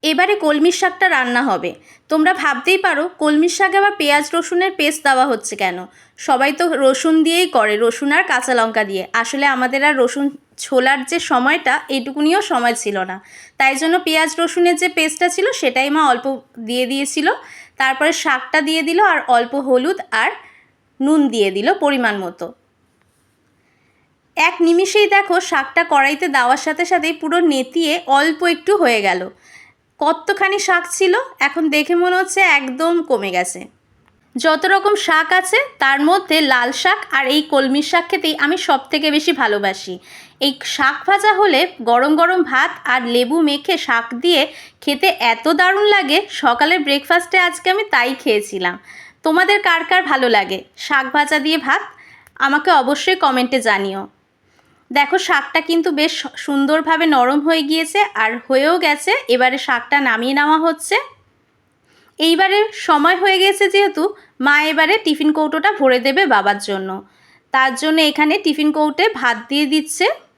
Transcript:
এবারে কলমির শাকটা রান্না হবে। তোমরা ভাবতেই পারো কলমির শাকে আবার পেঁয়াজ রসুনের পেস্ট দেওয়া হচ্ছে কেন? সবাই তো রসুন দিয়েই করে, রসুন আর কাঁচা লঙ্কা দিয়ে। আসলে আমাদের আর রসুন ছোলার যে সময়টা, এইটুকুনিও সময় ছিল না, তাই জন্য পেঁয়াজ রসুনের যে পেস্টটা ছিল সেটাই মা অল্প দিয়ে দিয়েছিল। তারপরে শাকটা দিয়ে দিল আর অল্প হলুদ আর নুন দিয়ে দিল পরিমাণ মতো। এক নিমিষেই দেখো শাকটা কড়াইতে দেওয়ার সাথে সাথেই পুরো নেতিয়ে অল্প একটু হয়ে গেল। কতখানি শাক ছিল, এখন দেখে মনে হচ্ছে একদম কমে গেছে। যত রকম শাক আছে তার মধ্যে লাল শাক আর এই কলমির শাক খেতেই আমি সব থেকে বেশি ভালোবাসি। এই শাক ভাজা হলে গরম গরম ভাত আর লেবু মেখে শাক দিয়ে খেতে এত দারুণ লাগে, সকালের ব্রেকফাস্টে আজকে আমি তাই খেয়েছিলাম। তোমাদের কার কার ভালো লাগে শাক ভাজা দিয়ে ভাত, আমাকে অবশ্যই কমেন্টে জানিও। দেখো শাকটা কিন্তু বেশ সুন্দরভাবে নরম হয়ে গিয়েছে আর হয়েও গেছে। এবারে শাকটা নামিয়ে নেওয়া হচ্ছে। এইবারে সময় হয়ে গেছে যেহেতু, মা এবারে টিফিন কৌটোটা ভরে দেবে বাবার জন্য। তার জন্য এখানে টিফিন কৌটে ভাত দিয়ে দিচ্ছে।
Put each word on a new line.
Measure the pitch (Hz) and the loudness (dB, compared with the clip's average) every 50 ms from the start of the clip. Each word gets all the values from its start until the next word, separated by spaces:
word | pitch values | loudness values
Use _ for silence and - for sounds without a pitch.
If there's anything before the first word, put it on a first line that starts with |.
| - | 0
এবারে | 311 311 269 359 403 415 415 403 | 0 2 2 2 2 0 0 2
কলমির | 302 294 294 302 349 349 - | 0 2 4 2 2 2 2
শাকটা | - 370 370 370 392 370 | -2 -2 0 0 0 0
রান্না | 330 269 254 240 240 240 269 269 | 2 0 0 0 0 0 0 0
হবে। | - 269 180 175 - - _ - - _ _ _ | -2 -2 -4 -8 -10 -10 _ -20 -20 _ _ _
তোমরা | 311 311 311 349 381 | 0 2 2 2 0
ভাবতেই | 370 - 302 277 247 269 359 381 392 392 | 0 0 -2 -2 -2 0 0 0 2 2
পারো | 370 320 277 311 - - _ | 0 0 0 -2 -4 -4 _
কলমির | - 302 302 302 320 349 339 - | 0 0 2 2 2 0 0 0
শাকে | 403 392 403 392 | 0 2 2 2
আবার | 392 403 415 403 | 2 2 0 0
পেঁয়াজ | 320 285 285 294 294 302 - | 0 2 2 0 0 0 -4
রসুনের | 339 330 - 359 349 370 381 381 - | -4 -4 -2 -2 -2 -2 -2 -2 0
পেস্ট | 302 294 302 311 - 277 | -2 -2 -2 -2 0 0
দেওয়া | 269 254 254 277 | 2 2 2 0
হচ্ছে | 240 220 - - 214 208 | 0 -4 -6 -10 -6 -4
কেন? | 208 185 175 180 180 180 _ - - _ _ _ | -4 -4 -4 -6 -12 -14 _ -20 -20 _ _ _
সবাই | - - 277 247 269 285 294 - | -2 0 0 2 2 0 0 0
তো | 349 339 320 277 277 | -2 -2 0 2 2
রসুন | 262 262 262 - 320 320 320 320 | 2 2 2 0 2 2 2 2
দিয়েই | 320 330 349 370 - - | 2 2 0 0 0 0
করে, | 254 214 214 208 208 | 0 0 0 0 0
রসুন | 233 233 233 - 294 285 294 | 0 0 -2 -2 -4 -2 0
আর | 330 370 370 | 0 0 0
কাঁচা | 294 247 254 - 254 240 | -2 -2 -2 0 0 0
লঙ্কা | 226 226 220 226 214 | 0 0 0 -2 -4
দিয়ে। | 196 196 190 185 - - 233 | -2 -4 -8 -8 -4 -4 -4
আসলে | 233 233 - 269 285 285 269 | -4 -4 -4 -2 0 0 0
আমাদের | 247 254 254 254 269 277 - | 0 -2 -2 -2 0 0 0
আর | 302 262 | 2 2
রসুন | 247 247 - 285 277 285 277 - _ _ _ - - | 0 0 0 -2 -4 -4 -4 -6 _ _ _ -16 -8
ছোলার | - 269 254 254 262 277 277 254 - | -2 0 2 2 2 0 0 -2 -4
যে | 339 339 - - | -4 -4 -2 0
সময়টা, | 302 247 247 269 302 330 - 262 254 302 - - | 0 0 2 2 0 0 0 -2 -2 -2 -4 -4
এইটুকুনিও | 269 269 233 277 262 294 294 311 339 403 415 403 | -6 -4 -4 -6 -4 -2 0 2 2 0 0 -2
সময় | 339 247 240 240 233 233 - | -2 0 0 -2 -2 -2 -4
ছিল | 214 202 196 185 190 | -4 -4 -4 -4 -6
না, | 185 190 - - - - - - _ _ | -8 -14 -14 -20 -20 -20 -20 -20 _ _
তাই | 269 269 277 269 | 0 0 0 0
জন্য | 311 320 339 359 349 | 0 0 0 0 0
পেঁয়াজ | 330 311 311 320 311 320 - | 0 0 0 0 0 0 -2
রসুনের | 339 330 - 359 349 349 349 302 | -4 -2 0 2 2 2 2 2
যে | 370 359 359 - | -2 -2 0 0
পেস্টটা | 311 311 311 - 359 349 | -2 -2 -2 -2 -2 -2
ছিল | 349 - 381 480 508 - | 0 0 -2 -2 -2 -2
সেটাই | - 254 254 262 269 285 294 | -4 -2 0 0 -2 0 0
মা | 311 311 277 | 2 2 2
অল্প | 247 240 247 269 269 254 - _ _ - 226 | 2 0 -2 -6 -6 -6 -10 _ _ -16 -8
দিয়ে | 214 240 247 254 240 | -6 -2 -2 -2 -2
দিয়েছিল। | 269 269 285 269 - 320 294 349 - - - - - - - - _ _ | -2 -4 -4 -4 -4 -2 -2 -2 -2 -2 -8 -20 -20 -20 -20 -20 _ _
তারপরে | 269 262 269 262 302 311 330 - - | -2 -2 0 0 0 0 0 -2 -2
শাকটা | 320 269 254 262 - - 311 | -2 -2 -2 -4 -2 -2 -2
দিয়ে | 302 294 320 320 311 | 0 0 -2 -2 -2
দিল | 302 330 349 427 392 | 0 2 2 4 4
আর | 339 294 - - | 2 0 2 2
অল্প | 247 233 240 240 254 277 269 262 | 2 2 2 0 -4 -6 0 2
হলুদ | 254 254 254 311 381 - - _ - 220 | 0 2 2 0 -4 -4 -6 _ -2 0
আর | 226 226 - - - - _ _ _ _ _ _ _ _ _ _ | 0 0 -2 -6 -18 -20 _ _ _ _ _ _ _ _ _ _
নুন | 269 277 311 311 285 269 214 | 0 2 2 2 2 2 2
দিয়ে | 226 202 196 | 0 0 0
দিল | 185 202 208 277 392 392 330 | 0 0 0 0 0 0 0
পরিমাণ | 285 277 262 247 226 208 202 190 | 0 0 2 0 -2 -2 -4 -6
মতো। | 170 175 - 170 - 247 _ _ _ _ _ _ _ _ _ _ _ _ _ _ _ _ _ _ _ _ _ _ _ _ _ _ _ _ _ _ _ _ _ _ _ _ - | -8 -10 -10 -12 -14 -14 _ _ _ _ _ _ _ _ _ _ _ _ _ _ _ _ _ _ _ _ _ _ _ _ _ _ _ _ _ _ _ _ _ _ _ _ 0
এক | 311 339 349 349 | 0 0 2 2
নিমিষেই | 339 330 339 339 381 392 - 427 415 415 403 | 2 4 4 4 2 2 2 2 4 4 4
দেখো | 392 392 403 349 349 359 - | 2 2 2 0 -2 -2 0
শাকটা | 339 277 269 269 - 339 339 339 | -2 -2 -2 0 -2 -2 0 2
কড়াইতে | 311 285 269 277 302 294 370 339 269 | 2 2 2 2 0 -2 -4 0 0
দেওয়ার | 269 247 240 262 277 - | 2 2 2 2 0 0
সাথে | 311 302 302 349 | -6 -4 -4 -2
সাথেই | 339 370 349 302 320 330 330 | 0 0 0 0 -2 -4 -4
পুরো | 320 311 320 349 349 330 | -4 -2 0 2 2 2
নেতিয়ে | 285 262 254 254 - 339 330 302 302 349 339 - 269 277 | 2 0 -2 -4 -2 -2 0 0 -2 -2 0 2 2 2
অল্প | 294 320 320 311 349 349 339 | 4 2 0 0 0 0 0
একটু | 330 - - 403 403 | 0 0 0 2 2
হয়ে | 339 247 233 220 202 196 | 4 2 2 2 0 0
গেল। | 180 185 180 190 - _ _ - - - - _ _ _ _ _ _ _ | -2 -2 -4 -8 -12 _ _ -20 -20 -20 -20 _ _ _ _ _ _ _
কতখানি | 294 294 330 330 - - 403 392 381 381 392 403 | -2 -2 -2 -2 -2 -4 -2 0 0 -2 -2 -2
শাক | 403 - 359 349 349 349 - - | 0 0 0 0 0 -4 -4 0
ছিল, | 392 370 359 453 539 523 - _ | 0 2 2 0 -2 -6 -6 _
এখন | 262 285 285 339 320 320 | -4 -4 -2 -2 -2 0
দেখে | 277 302 294 - 349 | 0 0 0 0 0
মনে | 349 349 359 359 370 | 0 2 2 0 0
হচ্ছে | 381 381 - 392 392 359 302 285 | -2 -2 0 0 2 2 2 0
একদম | 269 254 254 262 320 339 339 339 311 - | 0 -4 -6 -2 -2 0 0 0 0 0
কমে | 262 214 202 196 | -2 -2 -2 -2
গেছে। | 180 180 180 180 - 180 - - _ _ _ _ _ _ _ _ _ _ _ _ _ | -2 -2 -2 -2 -6 -12 -14 -18 _ _ _ _ _ _ _ _ _ _ _ _ _
যত | 254 240 320 311 311 - 370 381 | -2 0 0 0 2 2 2 0
রকম | 392 392 403 415 403 - | 2 2 0 0 0 0
শাক | - 320 320 320 320 370 | 0 2 2 2 2 0
আছে | 370 370 370 - 466 571 554 - _ | 0 0 2 0 0 -2 -2 -4 _
তার | 285 269 277 277 294 302 | 0 0 2 2 2 2
মধ্যে | 359 392 381 370 320 320 311 277 | 2 2 0 0 0 2 2 2
লাল | 262 247 247 247 269 - | 2 2 0 -2 -4 -2
শাক | - 370 392 403 - - - 277 | 0 0 0 -2 -4 -4 -4 -2
আর | 277 254 | 0 0
এই | 285 302 302 311 | 0 0 0 0
কলমির | 302 277 269 262 262 285 302 - | 0 0 2 2 0 0 -2 0
শাক | - 339 339 349 | 0 0 0 0
খেতেই | 392 381 392 320 302 - 285 | -4 -2 -2 -2 -2 -2 0
আমি | 285 339 - - - | -2 -2 -2 0 0
সব | 294 269 277 - | 0 0 0 -4
থেকে | - 302 285 311 | -4 -2 0 0
বেশি | 294 302 302 - 330 269 | 0 0 0 0 0 0
ভালোবাসি। | 262 214 208 208 202 196 190 - - - 185 185 _ - - - - - _ _ 269 | 0 0 0 0 -2 -2 -4 -4 -10 -12 -14 -14 _ -20 -20 -20 -20 -20 _ _ -4
এই | 285 262 - - - - | -4 -4 -4 -10 -10 -4
শাক | - 277 269 285 294 - | 0 0 0 0 -2 -2
ভাজা | - 392 403 403 427 415 | 0 0 2 4 2 2
হলে | 370 415 392 311 262 330 359 - - | 4 4 4 4 2 0 0 -4 -8
গরম | 233 233 233 240 262 294 311 | -2 2 2 2 4 2 2
গরম | 302 339 349 370 370 339 | 2 2 2 2 0 0
ভাত | - 269 254 285 339 - - - | 0 0 0 0 0 -4 -8 -4
আর | - 247 262 240 233 240 | -2 -2 -2 -2 0 0
লেবু | 240 247 240 294 330 | 0 0 2 0 0
মেখে | 330 294 285 285 285 - 370 311 | 2 2 0 -2 -2 -2 -2 -2
শাক | - - 247 233 233 233 254 240 | 0 0 -2 -2 -2 -4 -8 -2
দিয়ে | 247 349 349 294 277 - - - - - _ _ | 0 2 2 2 0 -2 -4 -18 -20 -20 _ _
খেতে | - - 285 269 359 381 349 359 233 233 | -4 -4 -2 0 0 0 0 0 0 -2
এত | 226 233 - 302 311 294 | -2 0 0 -2 2 2
দারুণ | 359 359 392 403 415 415 415 | 2 2 2 2 2 2 2
লাগে, | 403 370 269 294 349 403 - - - | 2 2 2 0 0 0 -2 -10 -2
সকালের | - 262 240 233 294 311 349 370 294 | 0 0 2 2 2 2 2 0 0
ব্রেকফাস্টে | 285 277 277 277 - 339 349 349 349 - 370 359 349 | 0 0 -2 0 0 0 0 0 0 0 2 2 2
আজকে | - - - 370 370 | -2 -2 -2 -2 0
আমি | 403 440 415 | 0 -2 0
তাই | - 262 247 254 269 262 | 0 0 0 0 -4 -4
খেয়েছিলাম। | - 294 214 208 208 208 - 190 185 180 175 196 _ - - - - - _ _ _ | -2 0 0 0 -2 -4 -8 -4 -4 -4 -4 -6 _ -20 -20 -20 -20 -20 _ _ _
তোমাদের | 320 311 339 370 392 415 415 415 403 | 0 2 2 4 4 2 2 2 2
কার | 339 330 330 330 | 0 0 0 0
কার | 370 370 359 285 | 0 0 2 0
ভালো | 294 269 262 240 | 0 0 2 2
লাগে | 220 208 196 185 190 185 - _ _ - - | 2 2 0 -2 -6 -10 -10 _ _ -16 -6
শাক | - 294 277 262 254 - | -2 -2 -2 -2 0 0
ভাজা | 294 294 294 311 302 | -2 0 0 0 -2
দিয়ে | 269 311 320 320 | 0 0 -2 -2
ভাত, | 262 269 277 370 415 - - - - - - - _ - _ - | 0 -2 -2 -2 -2 -8 -18 -20 -20 -20 -20 -20 _ -20 _ -4
আমাকে | - 277 277 302 294 381 339 294 | -2 0 0 0 2 4 2 4
অবশ্যই | 262 247 285 285 - 370 370 370 330 | 4 2 -2 -2 0 -2 0 2 0
কমেন্টে | 285 262 254 247 247 262 262 220 226 | 0 2 0 -2 0 -2 -2 0 0
জানিও। | 208 196 196 196 190 196 196 - _ _ _ _ _ _ _ _ _ _ _ _ _ _ _ _ | 0 0 -2 -4 -6 -8 -10 -12 _ _ _ _ _ _ _ _ _ _ _ _ _ _ _ _
দেখো | 240 285 285 285 - 370 | 0 0 0 2 0 -2
শাকটা | - - 359 285 - - - 330 | 0 2 0 0 0 -2 -4 -4
কিন্তু | 320 330 339 339 311 359 311 277 | -2 0 -2 0 0 0 0 0
বেশ | 302 330 330 - - 277 - - - | -2 -2 -2 -6 -10 -12 -12 -12 -8
সুন্দরভাবে | - 285 277 277 277 302 320 311 302 320 311 339 330 294 | -4 -2 0 0 2 0 0 2 0 0 2 2 2 4
নরম | 262 247 247 277 294 294 311 | 4 2 2 2 0 2 2
হয়ে | 330 320 302 285 | 0 0 0 0
গিয়েছে | 311 320 320 311 - 403 415 403 - 208 220 | -2 -2 -2 -2 0 -2 -2 -2 0 -2 -2
আর | 220 233 240 - | -2 -2 -6 -4
হয়েও | - 262 262 277 311 339 359 330 | 0 0 2 4 2 2 2 2
গেছে। | 311 294 294 - - 415 554 539 - 247 | 0 0 0 0 -2 -2 -2 0 0 0
এবারে | 254 254 254 254 262 - | 2 2 2 0 -2 -2
শাকটা | - 262 233 233 - - 285 285 254 | -2 -2 -2 -2 0 0 0 2 0
নামিয়ে | 226 220 233 254 277 285 | -2 -2 -2 -2 0 0
নেওয়া | 285 302 311 320 320 | 2 2 2 2 2
হচ্ছে। | 330 320 320 - - 392 466 494 - - _ _ _ _ _ _ _ _ _ _ _ _ _ _ _ _ _ _ _ _ _ | 0 -2 -4 -4 -2 -2 -2 -2 -4 -18 _ _ _ _ _ _ _ _ _ _ _ _ _ _ _ _ _ _ _ _ _
এইবারে | 311 330 330 330 381 381 381 415 427 440 - - - - | 0 0 2 2 2 2 2 0 0 0 -4 -10 -2 0
সময় | 330 294 285 330 370 349 359 | 0 2 4 2 2 2 2
হয়ে | 403 381 370 370 | 0 2 2 2
গেছে | 392 392 392 403 381 392 | 2 2 2 0 0 2
যেহেতু, | 392 403 392 403 311 311 415 415 - - _ _ _ | 2 0 2 0 -2 -2 -4 -4 -8 -20 _ _ _
মা | 254 285 285 294 302 311 | 0 2 2 2 2 0
এবারে | 311 294 320 311 392 440 440 | 2 0 2 2 2 0 0
টিফিন | - 302 302 311 302 302 311 | -2 -2 0 0 0 0 0
কৌটোটা | 311 302 311 320 302 403 415 403 | -2 -2 -2 -2 -2 -2 0 2
ভরে | 277 262 254 254 | 2 2 2 2
দেবে | 233 269 269 330 392 302 240 | 0 0 0 2 2 2 2
বাবার | 202 190 202 202 202 202 - | 2 2 0 -2 -2 -4 -6
জন্য। | 202 190 190 190 190 196 196 _ _ _ _ _ _ _ _ _ - | -6 -6 -6 -8 -10 -12 -14 _ _ _ _ _ _ _ _ _ 0
তার | 262 262 269 254 240 | 0 0 0 0 -2
জন্য | 302 311 311 320 320 302 | -2 0 2 2 2 0
এখানে | 294 302 302 302 311 403 - | 2 0 0 0 0 0 0
টিফিন | 330 294 302 302 302 | -2 -2 0 0 0
কৌটে | 302 311 302 302 294 - 370 440 427 269 | 0 0 0 -2 0 0 -2 -2 -2 -2
ভাত | 262 247 233 220 220 - | -2 -2 -2 -2 -6 -4
দিয়ে | 277 285 302 269 294 | -2 -2 0 0 0
দিচ্ছে। | 311 302 311 - - 359 440 - - - _ _ | -2 -2 -4 -4 -2 -2 -2 -2 -4 -12 _ _